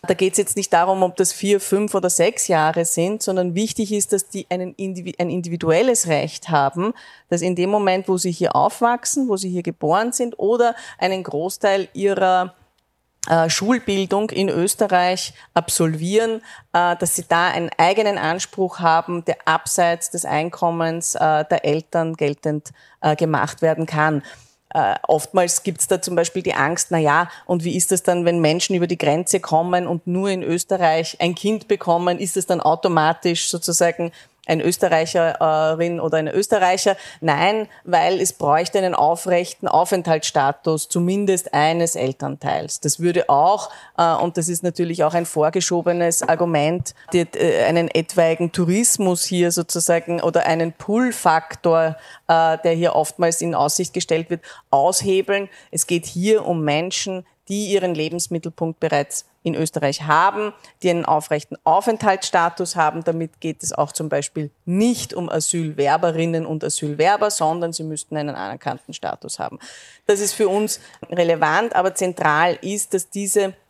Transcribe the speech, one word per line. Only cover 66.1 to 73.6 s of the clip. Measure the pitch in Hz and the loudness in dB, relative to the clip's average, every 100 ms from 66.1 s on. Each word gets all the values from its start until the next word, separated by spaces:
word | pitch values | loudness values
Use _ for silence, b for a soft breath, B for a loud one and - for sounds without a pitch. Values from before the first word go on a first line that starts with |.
| 165 165 165 160 | 0 0 -2 -4
und | 156 - | -4 -4
Asylwerber, | - 151 147 170 202 208 | -4 -4 2 2 4 0
sondern | - 156 170 170 | 0 -2 0 -4
sie | 165 | -6
müssten | 160 151 - 151 | -8 -10 -8 -6
einen | 147 - | -6 -6
anerkannten | 98 127 143 - - | -8 -8 -8 -8 -12
Status | - - - - - | -10 -10 -10 -12 -10
haben. | 71 - B B B B - | -10 -10 B B B B -2
Das | 202 | 0
ist | 202 | 0
für | - 202 | 0 0
uns | 196 214 - B B - | 2 -2 -6 B B -6
relevant, | 175 170 165 156 165 233 | 0 2 2 2 2 2
aber | 185 185 185 | 0 0 0
zentral | 185 175 165 147 175 - | -4 0 2 4 2 0
ist, | 185 208 - | -6 -6 -2
dass | 190 - | -4 -4
diese | 196 202 208 196 190 | -6 0 0 0 -6